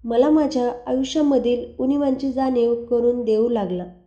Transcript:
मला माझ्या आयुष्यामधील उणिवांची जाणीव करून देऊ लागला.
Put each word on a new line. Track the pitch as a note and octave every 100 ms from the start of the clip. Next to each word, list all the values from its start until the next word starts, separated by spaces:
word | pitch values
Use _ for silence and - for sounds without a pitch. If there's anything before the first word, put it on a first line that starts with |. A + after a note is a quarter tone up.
मला | A#3 A#3 C#4+
माझ्या | D#4 C#4+ B3+ B3 B3 -
आयुष्यामधील | C4 C4+ D#4 D4 C4+ A#3+ A#3+ - -
उणिवांची | C4 C#4+ C#4 C4 C#4
जाणीव | B3 C4 B3 A#3 A#3 A#3
करून | A#3+ A#3+ B3
देऊ | A3 G#3+ A#3
लागला. | A#3 F#3+ F3+ F3+ -